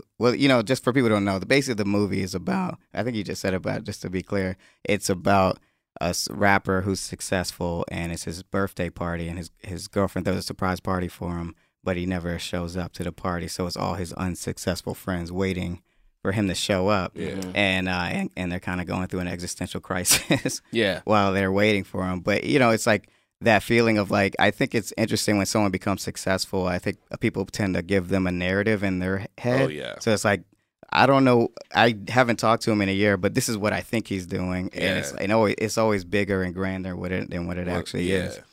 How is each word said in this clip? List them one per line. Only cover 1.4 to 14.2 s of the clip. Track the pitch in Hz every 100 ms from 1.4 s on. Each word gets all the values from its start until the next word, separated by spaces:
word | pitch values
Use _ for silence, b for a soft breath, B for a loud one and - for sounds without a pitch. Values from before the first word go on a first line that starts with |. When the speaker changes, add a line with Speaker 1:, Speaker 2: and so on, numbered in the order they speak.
| 98
Speaker 1:
base | 135 135
of | 107
the |
movie | 98 104 101 95
is | 95
about, | 104 87 190 180 - _
I | -
think | 113 110
you |
just | 95 90
said | 98
about, | 92 104 107
just | 113 -
to | 92
be | 90
clear, | - 101 92 92 b b
it's | - 101 -
about | 90 95 101 92 - _ _ _ -
a | 87
s-, | 87 -
rapper | - 101 98 - 95
who's | 98 95
successful | - 90 - 95 85 - 87 85 -
and | 90 85
it's | 85
his | - 85
birthday | - 98 98 - 85
party | - 87 85 85
and | 92
his, | 82 _
his | 101 85 -
girlfriend | 101 95 92
throws | 95 92
a |
surprise | - - 95 92
party | - 92 87
for | - 87 85
him, | 85 - _ _
but | - 87
he | 90
never | 92 85 82
shows | - 90 87 92
up | 85
to | -
the | 87
party. | - 95 87 87
So | - 90
it's | 98
all | 98
his | 90 85
unsuccessful | -